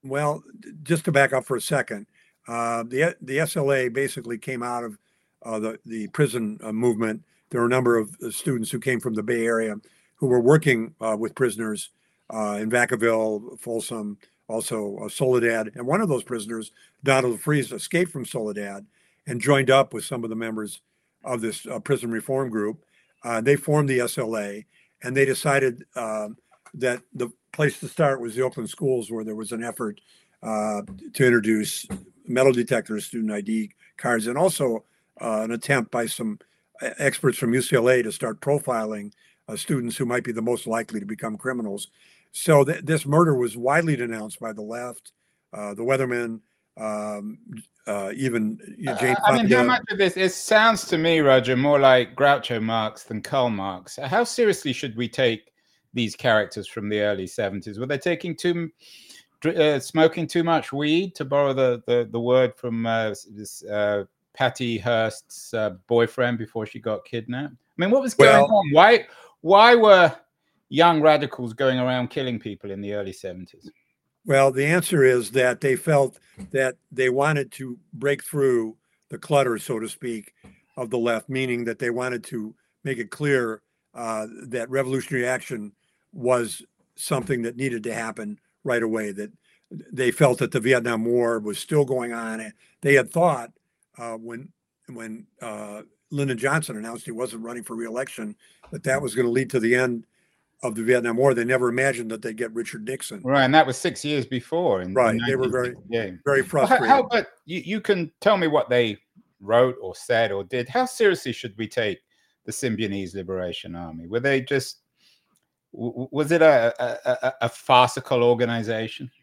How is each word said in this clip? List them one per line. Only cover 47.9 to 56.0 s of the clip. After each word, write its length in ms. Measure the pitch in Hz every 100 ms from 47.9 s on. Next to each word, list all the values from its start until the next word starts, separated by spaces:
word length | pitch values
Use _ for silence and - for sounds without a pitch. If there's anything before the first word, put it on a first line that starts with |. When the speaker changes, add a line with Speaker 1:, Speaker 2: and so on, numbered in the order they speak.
| 101 98 120
Speaker 1:
even, 420 | 131 117 107 113 - -
you 100 | 143
know, 100 | 123
Jane 180 | 127
Speaker 2:
Uh, 120 | 123 -
I 60 | 131
mean, 100 | 214
how 120 | -
Speaker 1:
Fonda. 60 |
Speaker 2:
much 180 | 123 247 -
of 80 | 190
this, 180 | 190 180
it 160 | 185
sounds 540 | - - 214 226 220 -
to 120 | 170
me, 220 | 165 160
Roger, 340 | 143 131 120
more 240 | 127 143 143
like 380 | 135 127 120 -
Groucho 440 | 143 139 - 117
Marx 440 | 110 113 107 -
than 180 | - 107
Karl 280 | - 139 123
Marx. 460 | 104 98 90 92 -
How 220 | 135 202
seriously 480 | 240 - 220 185 147
should 240 | 127 135 110
we 100 | 120
take 460 | - 127 113 _ _ _ _ _
these 240 | 123